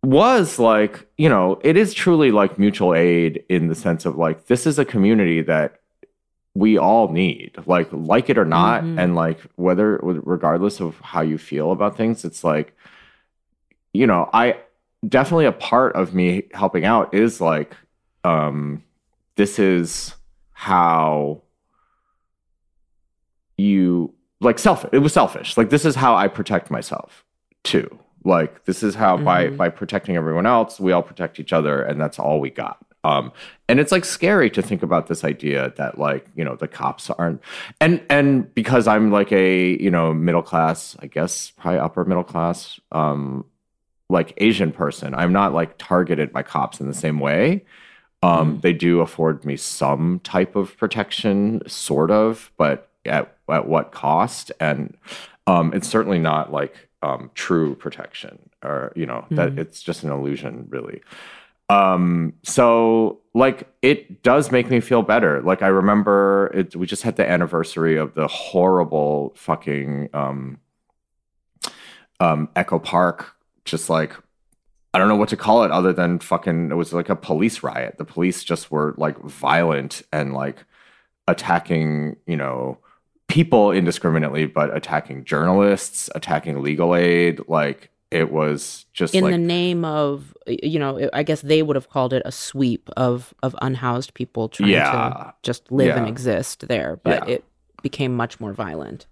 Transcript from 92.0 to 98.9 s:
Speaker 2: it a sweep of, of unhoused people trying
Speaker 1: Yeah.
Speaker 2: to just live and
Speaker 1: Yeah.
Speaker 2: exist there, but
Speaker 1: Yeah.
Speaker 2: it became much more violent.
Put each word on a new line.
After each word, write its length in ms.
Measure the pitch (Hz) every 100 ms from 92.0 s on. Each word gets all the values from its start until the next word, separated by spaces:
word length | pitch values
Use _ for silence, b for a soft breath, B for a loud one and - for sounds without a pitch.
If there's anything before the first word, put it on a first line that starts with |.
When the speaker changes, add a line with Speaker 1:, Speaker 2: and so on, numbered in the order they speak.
| 127
Speaker 2:
it 100 | 127
a 60 | -
sweep 580 | - - 135 131 117 - -
of, 380 | 127 123 127 _
of 140 | 131 -
unhoused 520 | 131 127 123 120 131
people 340 | - 117 - 110
trying 200 | - 202
Speaker 1:
Yeah. 220 | 87 71
Speaker 2:
to 420 | 64 65 - - -
just 300 | - 120 _
live 240 | 131 127 127
and 100 | 113
Speaker 1:
Yeah. 60 |
Speaker 2:
exist 560 | 117 123 101 135 - -
there, 320 | 117 65 82
but 240 | - - -
Speaker 1:
Yeah. 80 | -
Speaker 2:
it 80 | _ _ _ -
became 320 | 135 - 135
much 240 | 123 117 -
more 140 | 107
violent. 540 | 101 101 78 64